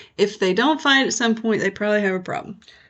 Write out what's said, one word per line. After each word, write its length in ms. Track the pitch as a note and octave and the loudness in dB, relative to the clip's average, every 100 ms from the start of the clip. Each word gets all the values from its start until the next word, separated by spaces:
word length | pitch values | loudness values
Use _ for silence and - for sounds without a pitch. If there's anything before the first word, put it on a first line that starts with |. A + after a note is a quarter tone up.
| - - | -12 -2
If 200 | G3+ - | -2 0
they 140 | F#3+ | 0
don't 280 | F#3 C4 D4+ | 2 2 2
fight 240 | C#4+ C4+ C4 | 2 2 2
at 80 | |
some 200 | - A#3 | 0 0
point, 280 | A3+ A3+ G#3 | 0 0 0
they 80 | G3 | 0
probably 320 | G3 G#3 G#3 | -2 0 0
have 120 | G3 | 0
a 60 | F#3 | -2
problem. 400 | F#3 - - - - - | -4 -8 -8 -16 -20 -20